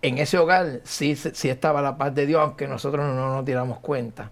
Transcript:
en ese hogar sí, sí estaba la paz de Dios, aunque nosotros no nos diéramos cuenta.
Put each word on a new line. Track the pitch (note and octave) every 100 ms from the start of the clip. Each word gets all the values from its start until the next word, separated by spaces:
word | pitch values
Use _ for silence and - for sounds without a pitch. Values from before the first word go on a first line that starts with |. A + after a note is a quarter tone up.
en | C#3 B2+
ese | D3 F3+
hogar | E3 F#3 F3 B2+
sí, | - - C#3+ D3
sí | E3 - C#3
estaba | B2+ D#3 C#3+
la | C#3+ C3+
paz | C#3
de | C3+ C#3+
Dios, | D#3+
aunque | D3+ D3 C#3
nosotros | C3 C#3+ C#3+ C#3+
no | C3 C3 C3
nos | C3
diéramos | B2+ B2+ A#2+
cuenta. | - C#3 A#2 - G#2